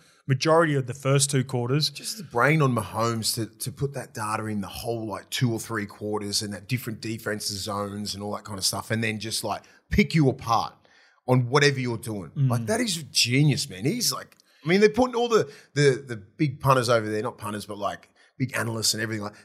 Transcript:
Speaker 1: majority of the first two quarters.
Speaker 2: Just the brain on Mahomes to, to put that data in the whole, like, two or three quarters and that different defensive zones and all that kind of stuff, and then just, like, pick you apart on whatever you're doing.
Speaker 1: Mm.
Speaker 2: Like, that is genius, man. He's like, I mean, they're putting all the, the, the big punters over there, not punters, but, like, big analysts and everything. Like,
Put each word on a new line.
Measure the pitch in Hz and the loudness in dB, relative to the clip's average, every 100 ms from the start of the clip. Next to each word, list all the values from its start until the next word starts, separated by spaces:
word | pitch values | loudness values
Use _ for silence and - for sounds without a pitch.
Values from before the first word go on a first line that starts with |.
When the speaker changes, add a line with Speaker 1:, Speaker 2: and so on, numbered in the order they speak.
| _ _ - | _ _ -2
Speaker 1:
majority | 135 160 160 165 143 | 0 4 6 6 2
of | 120 | -2
the | |
first | 117 135 139 139 | -4 2 2 4
two | 135 | 0
quarters. | 120 123 120 143 139 | 0 -2 0 0 0
Speaker 2:
Just | - - - | -4 -10 -10
the | 175 | -4
brain | 156 165 160 | 4 4 6
on | 135 117 | 4 2
Mahomes | 98 110 117 113 107 - | -2 -2 0 0 -2 -4
to, | 110 | -6
to | - - | -8 -10
put | - 139 | -6 -6
that | 139 110 | -6 -12
data | 113 107 110 110 | -8 -6 -4 -4
in | 104 | -6
the | 92 | -6
whole, | - 117 117 113 | -8 -6 -6 -6
like, | 92 - | -10 -8
two | - 123 | -2 0
or | 110 | 0
three | - 113 101 | -4 -6 -6
quarters | - 107 104 101 101 | -8 -6 -4 -4 -4
and | 107 | -6
that | 98 98 | -10 -6
different | 120 - 107 | -6 -6 -8
defensive | 113 113 110 107 - 101 | -8 -6 -4 -4 -6 -8
zones | 104 101 101 101 101 | -6 -6 -6 -6 -8
and | 98 | -8
all | 104 101 | -8 -8
that | |
kind | - 98 | -10 -4
of | - | -2
stuff, | 98 - | -2 0
and | 113 | 0
then | 110 110 | 0 -2
just, | 110 - | -4 -6
like, | 110 92 - _ - | -4 -6 -8 _ 0
pick | - 147 | 4 4
you | 160 139 | 6 4
apart | - - 113 80 - _ _ _ _ - | 2 0 0 0 -8 _ _ _ _ 2
on | 127 120 | 2 4
whatever | 143 143 131 | 4 4 2
you're | 123 113 | -4 -6
doing. | 113 104 80 - | -6 -8 -8 0
Speaker 1:
Mm. | 131 | 2
Speaker 2:
Like, | 117 113 | 2 0
that | 226 | -2
is | 240 170 139 | -2 -4 -4
genius, | - 120 131 151 113 - | -2 2 4 4 2 -2
man. | 92 120 | -4 -4
He's | 240 160 | 0 -2
like, | 131 - _ _ _ 147 | -4 -10 _ _ _ 0
I | |
mean, | 190 | 4
they're | 214 | 6
putting | 214 254 240 | 6 2 2
all | 240 | 2
the, | 214 - - _ | 2 0 -8 _
the, | 139 143 123 123 | 2 4 4 -4
the | 113 | -14
big | 95 - 156 - | -10 -2 -2 0
punters | 135 131 117 | 2 4 4
over | 117 107 | 2 2
there, | 107 | -2
not | 117 - | -4 -6
punters, | 104 104 98 | -10 -8 -10
but, | 101 | -6
like, | 98 87 _ _ _ - | -6 -8 _ _ _ -6
big | 127 - | -4 -2
analysts | 113 113 107 | -4 -2 -2
and | 107 | -2
everything. | 110 110 | -4 -4
Like, | 104 - | -8 -12